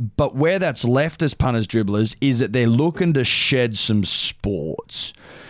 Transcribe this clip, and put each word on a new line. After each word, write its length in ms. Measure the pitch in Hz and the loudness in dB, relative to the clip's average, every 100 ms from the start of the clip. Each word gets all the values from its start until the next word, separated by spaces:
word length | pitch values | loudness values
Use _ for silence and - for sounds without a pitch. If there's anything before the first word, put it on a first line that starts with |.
| 113 - | -6 -2
but 180 | 143 | -2
where 240 | 127 160 190 | 2 2 2
that's 260 | 180 123 | 0 -2
left 380 | 120 131 156 - | 0 2 0 0
us, 100 | 151 | -2
punters, 320 | - 135 117 104 | 0 0 0 0
dribblers, 480 | 113 101 104 110 - | 0 0 0 0 0
is 180 | 139 120 | 0 2
that 120 | 120 | 0
they're 140 | 123 117 | 2 2
looking 460 | 117 160 165 175 | 4 2 0 2
to 100 | 147 | 2
shed 540 | 120 - - 131 120 107 | 2 0 0 2 0 0
some 240 | - 107 | 0 0
sports. 1080 | 92 - - - - 95 76 - - - - - - - - | 0 0 -2 -4 -4 -4 -6 -8 -10 -10 -10 -12 -20 -20 -20